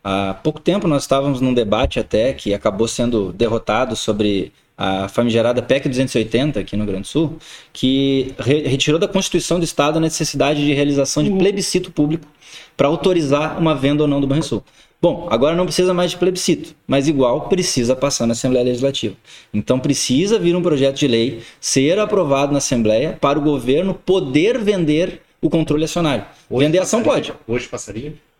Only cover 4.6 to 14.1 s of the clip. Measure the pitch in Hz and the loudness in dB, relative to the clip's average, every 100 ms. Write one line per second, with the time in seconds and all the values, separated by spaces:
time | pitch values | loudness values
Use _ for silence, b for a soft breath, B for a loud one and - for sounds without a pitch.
4.6 | _ - 95 95 95 - 120 113 113 123 | _ -6 -4 -2 -2 -2 2 2 2 0
5.6 | 113 135 143 127 131 123 110 120 147 110 | 0 0 0 -2 0 -2 0 0 0 -2
6.6 | 90 104 104 95 101 147 160 156 B B | -4 -4 -4 -4 -4 -2 -2 -6 B B
7.6 | B - 131 135 139 135 131 - 123 151 | B -2 0 2 2 0 -2 -4 0 0
8.6 | 147 131 - 160 - 190 - 180 - 175 | 0 0 0 0 0 -2 0 -2 0 -2
9.6 | 165 - 147 160 160 - 156 139 139 147 | 0 0 0 2 0 -2 -4 0 0 2
10.6 | 147 139 143 139 135 - 208 190 190 196 | 0 2 2 2 0 0 0 2 2 0
11.6 | - 185 180 - 147 160 - _ B B | -2 -2 -2 -2 0 -2 -8 _ B B
12.6 | B - 139 165 190 180 143 143 156 - | B 0 0 2 0 0 2 0 0 0
13.6 | 165 139 135 147 147 | 0 2 0 2 2